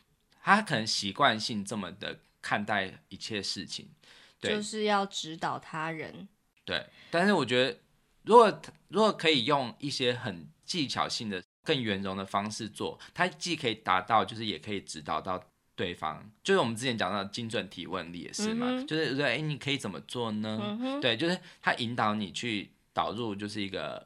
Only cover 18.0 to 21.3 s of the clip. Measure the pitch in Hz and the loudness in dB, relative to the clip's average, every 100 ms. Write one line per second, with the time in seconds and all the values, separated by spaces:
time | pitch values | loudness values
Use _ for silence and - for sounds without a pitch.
18 | 82 87 - - 214 226 247 254 277 156 | -6 -10 -10 -4 -2 -2 -2 -4 -2 -2
19 | 147 135 143 120 156 135 139 139 110 78 | 0 0 0 0 -2 -4 -2 -2 -4 -8
20 | - 123 117 107 107 107 208 214 254 277 | -8 -6 -4 -2 -2 -4 -4 -4 -6 -2
21 | 131 117 165 | 0 2 0